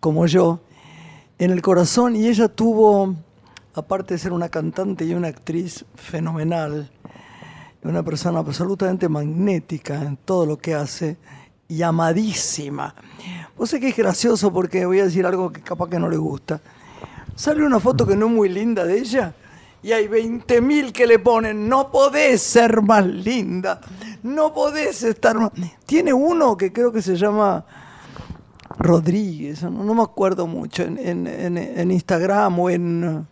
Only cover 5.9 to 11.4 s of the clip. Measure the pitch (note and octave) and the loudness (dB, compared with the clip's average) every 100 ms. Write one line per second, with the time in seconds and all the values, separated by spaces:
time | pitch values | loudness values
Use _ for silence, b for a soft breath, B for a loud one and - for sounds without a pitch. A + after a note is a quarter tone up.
5.9 | - - E3 D#3+ D#3+ D#3 E3+ D3+ D3+ C#3+ | -20 -12 -8 -6 -4 -4 -4 -4 -8 -12
6.9 | _ - B B B B B B B D#3+ | _ -20 B B B B B B B -6
7.9 | E3+ D3 D3+ F3 E3+ D#3 C3+ F3 G3 F#3+ | -4 -4 -4 -4 -4 -4 -4 -4 -2 -2
8.9 | F#3 F3 D3+ D3+ D#3+ G3+ F3+ - D#3 - | -2 -2 -2 -4 -2 0 -2 -4 -12 -8
9.9 | C#3+ D3 C#3 - F#3 D#3+ D3 E3 D3+ C#3+ | -8 -6 -10 -4 0 0 -2 -4 -4 -4
10.9 | - D#3+ D#3+ B C#3 | -6 -8 -8 B -20